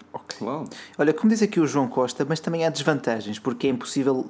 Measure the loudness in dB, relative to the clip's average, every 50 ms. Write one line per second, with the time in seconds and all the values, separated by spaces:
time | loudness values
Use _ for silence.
0 | -20 _ -16 -14 -12 -12 -12 -8 -6 -6 -6 -6 -8 -10 -12 -14 -18 -12 -2 0
1 | 2 2 2 4 4 4 4 4 2 2 2 2 2 2 2 2 0 0 0 0
2 | 0 0 0 -4 -2 -2 -2 -4 -2 -4 -2 0 0 0 0 0 0 2 2 2
3 | 2 -2 -2 -2 -4 -6 -8 -4 -4 -4 -4 0 0 0 0 0 -4 -4 -2 0
4 | 2 2 2 0 -2 -4